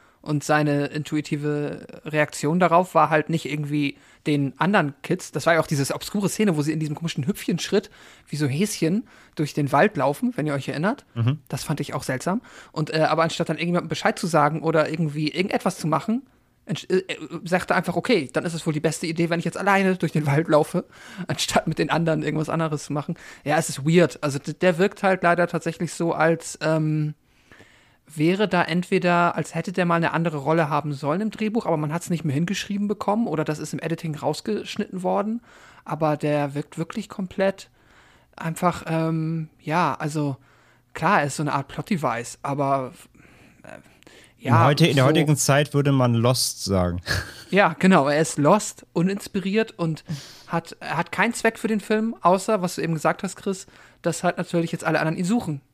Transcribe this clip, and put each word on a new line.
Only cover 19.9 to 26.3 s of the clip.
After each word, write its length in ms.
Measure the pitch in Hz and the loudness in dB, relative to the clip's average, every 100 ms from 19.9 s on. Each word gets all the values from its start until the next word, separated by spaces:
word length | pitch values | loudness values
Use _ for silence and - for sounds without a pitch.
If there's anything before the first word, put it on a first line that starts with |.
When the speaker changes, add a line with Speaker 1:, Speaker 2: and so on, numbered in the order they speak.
| 185 | 2
Speaker 1:
durch 160 | 160 | 0
den 120 | 156 143 | 0 2
Wald 220 | 143 160 | 2 4
laufe, 380 | 151 160 180 - - - | 4 4 -2 -6 -16 -18
<laughs> 200 | - 175 | -12 -8
anstatt 400 | 127 - - - | -4 0 0 0
mit 100 | 156 | -2
den 100 | 156 | 0
anderen 340 | 151 165 156 | 2 2 0
irgendwas 240 | 147 151 151 | -2 -2 -2
anderes 380 | 160 160 147 - | -2 -2 -4 -4
zu 80 | |
machen. 220 | 147 139 165 - - | -6 -6 -10 -12 -10
Ja, 140 | 139 156 | 0 0
es 100 | 160 | 0
ist 180 | 139 139 | -2 4
weird. 380 | 175 151 - | 6 4 2
Also 160 | 151 139 | -4 -4
d-, 140 | - | -6
der 240 | 151 180 165 | 0 2 4
wirkt 260 | 202 - | 0 2
halt 180 | 196 190 | 0 2
leider 260 | 175 175 170 | 2 2 0
tatsächlich 440 | 165 170 160 170 | -2 -4 -6 -8
so, 220 | - 170 | -2 -2
als, 440 | - 160 | 2 2